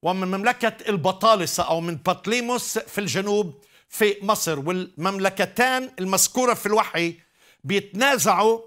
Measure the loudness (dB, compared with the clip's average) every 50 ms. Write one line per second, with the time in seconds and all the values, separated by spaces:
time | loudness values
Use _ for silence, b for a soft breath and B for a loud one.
0 | 0 -2 -2 0 -2 -2 -2 0 0 0 0 2 -2 -2 -2 -4 -4 -2 -2 0
1 | 0 -2 -2 2 4 6 6 6 4 -2 -2 -2 0 0 0 -2 -2 -4 -6 -4
2 | -2 -2 -2 -2 -2 -2 -2 -2 0 -2 -4 -4 -4 -4 -6 -6 -6 -6 -8 -6
3 | -4 -2 -2 -2 -2 0 0 0 0 -2 -6 b b b b b b b -2 2
4 | 2 2 2 0 0 -2 0 0 0 -4 -4 -4 -2 -2 -2 -4 -4 -6 _ -4
5 | -4 -4 -2 0 -2 -2 0 0 -4 -2 2 0 2 2 2 0 -4 -6 -10 -8
6 | -4 -2 0 0 0 0 0 0 2 2 0 0 0 0 2 2 0 0 0 -2
7 | -2 -2 -4 b b b b b b b b b b -2 -2 -2 -2 -4 -4 0
8 | 2 2 2 2 2 2 2 4 4 2 2 0 -4